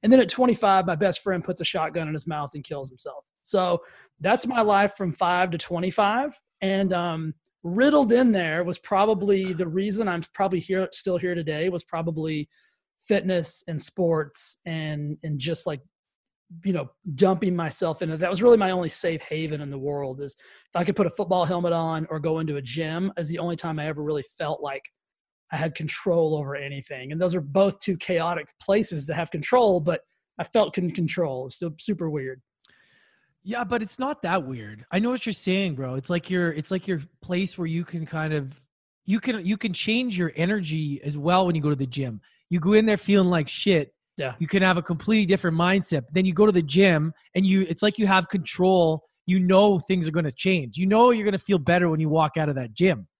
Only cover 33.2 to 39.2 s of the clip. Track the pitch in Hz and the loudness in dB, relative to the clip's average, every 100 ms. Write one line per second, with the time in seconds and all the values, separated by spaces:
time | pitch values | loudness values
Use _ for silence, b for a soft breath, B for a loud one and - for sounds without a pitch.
33.2 | b b 185 240 226 233 214 - 262 294 | b b -10 -6 -2 -2 -4 -6 -6 -4
34.2 | 170 185 135 127 104 107 - 185 226 254 | -2 -2 -2 -10 -12 -16 -4 -2 0 -2
35.2 | - 190 - 185 196 135 135 131 135 175 | -4 -4 0 0 0 -4 -6 -6 -2 -4
36.2 | - 185 170 151 156 190 190 170 143 _ | 0 0 0 -2 -4 -6 -4 -6 -6 _
37.2 | - 180 190 - 165 160 170 170 156 165 | -6 -4 -4 -4 -4 -4 -6 -8 -8 -4
38.2 | 156 151 135 143 _ _ _ _ - 214 | -2 -4 -6 -14 _ _ _ _ -2 -2